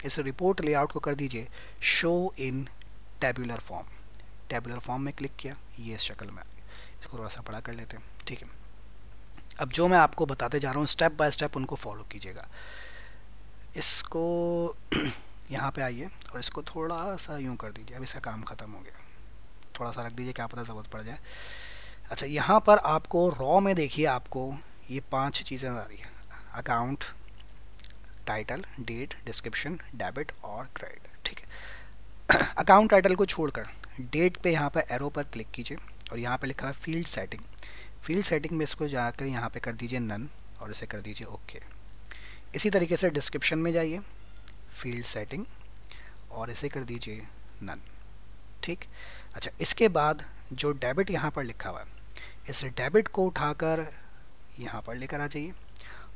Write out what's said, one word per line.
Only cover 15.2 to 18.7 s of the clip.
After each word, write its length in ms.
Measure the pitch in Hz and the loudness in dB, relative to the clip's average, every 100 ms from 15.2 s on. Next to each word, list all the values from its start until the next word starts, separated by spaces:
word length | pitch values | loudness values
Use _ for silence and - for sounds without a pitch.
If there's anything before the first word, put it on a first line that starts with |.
| - - - | -8 -10 -6
यहाँ 200 | 135 135 | -2 0
पे 120 | 143 | 0
आइए 260 | 127 120 185 - - | -2 -2 -6 -8 -8
और 60 | 127 | -4
इसको 240 | - 151 | -2 -4
थोड़ा 520 | - 165 160 170 196 185 | -6 -4 -2 -2 -2 -4
सा 220 | - 147 | -4 -4
यूँ 180 | 131 120 | -4 -4
कर 160 | 107 | -6
दीजिए, 240 | 104 113 127 | -8 -8 -6
अब 60 | |
इसका 180 | 131 - | -6 -4
काम 220 | 120 110 | -4 -6
ख़त्म 280 | 113 113 107 | -6 -8 -8